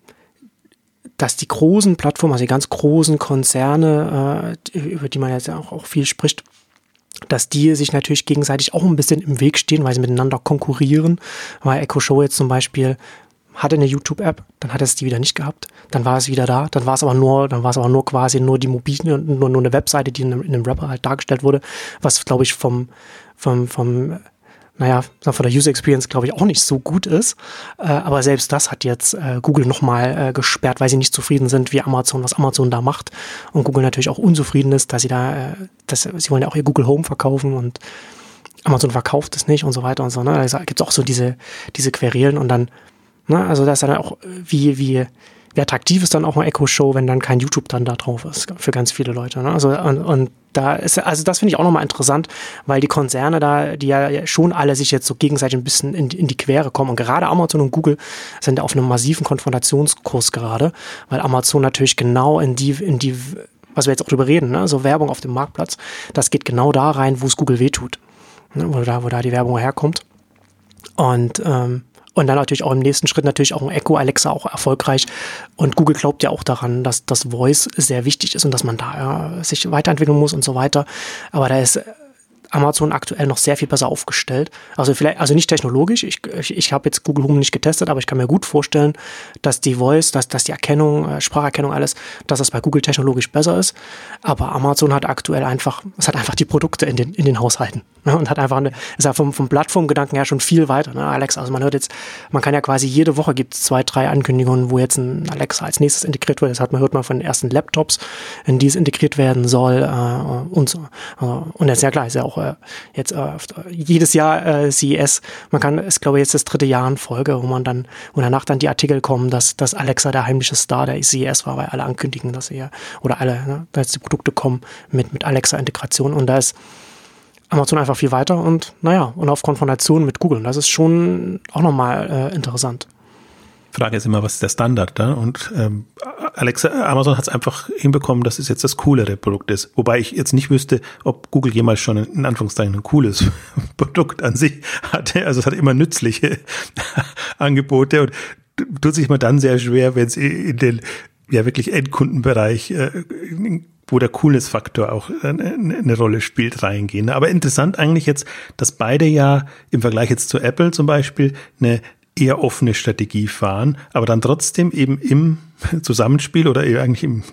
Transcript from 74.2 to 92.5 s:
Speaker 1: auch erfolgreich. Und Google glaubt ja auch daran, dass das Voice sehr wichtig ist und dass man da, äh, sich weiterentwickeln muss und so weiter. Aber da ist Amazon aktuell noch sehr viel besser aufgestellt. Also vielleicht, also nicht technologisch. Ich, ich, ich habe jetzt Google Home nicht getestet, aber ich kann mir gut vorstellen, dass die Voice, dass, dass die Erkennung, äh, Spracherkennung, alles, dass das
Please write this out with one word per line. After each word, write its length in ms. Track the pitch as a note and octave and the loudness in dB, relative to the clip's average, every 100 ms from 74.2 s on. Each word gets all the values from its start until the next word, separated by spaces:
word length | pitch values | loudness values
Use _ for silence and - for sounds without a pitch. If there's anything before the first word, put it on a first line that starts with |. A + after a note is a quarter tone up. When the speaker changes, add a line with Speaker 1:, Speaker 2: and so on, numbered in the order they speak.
| D3 | -2
Speaker 1:
auch 160 | D#3 - | -2 -6
erfolgreich. 600 | C#3 C3+ C#3 - C3 - - - - - - | -4 0 0 0 0 -2 -6 -12 -14 -14 -2
Und 180 | C#3 D3 | 0 4
Google 220 | D3+ D3 | 2 2
glaubt 260 | C#3+ - | 0 0
ja 60 | C#3 | -2
auch 140 | - | -2
daran, 420 | - B2 B2 A#2+ B2+ | -2 -2 -2 -2 -2
dass 200 | A#2+ - | -4 -2
das 180 | - B2 | -2 -2
Voice 380 | A#2 B2+ D3 - - | 0 2 2 0 -2
sehr 300 | C3+ B2+ A#2 | -2 0 -2
wichtig 300 | - - - | -2 -2 -2
ist 100 | D3 | 0
und 60 | |
dass 120 | B2 | 0
man 140 | B2 A2+ | -2 -4
da, 640 | - C#3+ C3 D#3 D#3 F3 | -6 -6 -4 -4 -6 -6
äh, 40 | |
sich 260 | D#3+ - E3+ | -6 -4 -2
weiterentwickeln 480 | D3 D#3+ D3 D3+ D3 | 0 2 2 4 4
muss 140 | D3 | 2
und 100 | D#3+ | 0
so 140 | C3+ B2+ | -2 0
weiter. 300 | C3+ C#3+ C#3+ - - - - | 0 0 -2 -6 -12 -14 -6
Aber 160 | D3 C3 | -2 2
da 100 | C3 | 2
ist 220 | B2 - - G#3+ C4+ _ _ _ _ | 2 0 -4 -14 -20 _ _ _ _
Amazon 420 | D3+ C#3+ - D3+ | 2 2 2 0
aktuell 340 | C#3 - - C#3 | -2 -4 -4 -2
noch 100 | B2 | 0
sehr 200 | - C#3+ | 0 0
viel 100 | C#3 | 0
besser 200 | C3+ C3 | 0 0
aufgestellt. 640 | - - - - C3 D#3 - - - | -2 -4 -6 -2 -4 -4 -8 -10 -2
Also 160 | C3+ | 0
vielleicht, 260 | C3 D3 D#3 | 2 0 2
also 140 | C#3 | 2
nicht 160 | D3+ D#3+ | 4 4
technologisch. 540 | D#3 B2 C3 F3 A#3 | 0 2 0 2 0
Ich, 180 | F#3 - - F3 | -2 -8 -10 -10
ich, 160 | - F#3+ | -6 -4
ich 160 | - | -2
habe 160 | C#3 D3 | 0 -2
jetzt 160 | - | -2
Google 220 | - C#3+ C#3 | -2 0 2
Home 140 | D3 | 2
nicht 120 | C#3 | 2
getestet, 380 | C#3+ D3+ D#3+ - | 0 0 0 0
aber 100 | C3+ | -2
ich 60 | - | -2
kann 120 | C3 | -2
mir 100 | B2 | 2
gut 180 | F3 - | 0 2
vorstellen, 480 | D3 - D3+ D3 - - - - - | 0 0 2 2 0 -8 -18 -18 -6
dass 180 | C#3+ B2+ | -2 0
die 140 | C#3 | 0
Voice, 380 | B2 B2+ D#3 E3 | 2 4 4 2
dass, 180 | E3+ - | 0 -2
dass 160 | B2+ - | -2 -4
die 80 | |
Erkennung, 560 | - - D3 D3+ D3 D3+ | -4 0 2 2 2 -2
äh, 100 | D3 | -4
Spracherkennung, 540 | - D3+ C#3+ - C#3+ | -2 -2 -2 -2 -2
alles, 220 | D3+ C#3+ - - - - | -2 -2 -4 -12 -12 -4
dass 120 | C3 | -2
das 120 | C3+ | -2